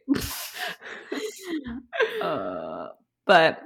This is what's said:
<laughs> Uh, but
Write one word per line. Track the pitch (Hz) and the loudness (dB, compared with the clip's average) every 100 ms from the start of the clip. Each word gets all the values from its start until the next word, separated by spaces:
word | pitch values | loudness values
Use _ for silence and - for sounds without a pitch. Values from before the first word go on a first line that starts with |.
| - | 0
<laughs> | - - - - - 359 - - - - - 440 - 381 320 247 233 - - 480 453 | 0 0 -6 -10 -8 -8 -8 -12 -14 -10 -8 -8 -10 -8 -6 -6 -10 -8 0 0 0
Uh, | 180 143 95 90 80 85 80 - _ _ - | -2 -2 -4 -6 -8 -8 -10 -14 _ _ 6
but | 185 160 - | 8 8 4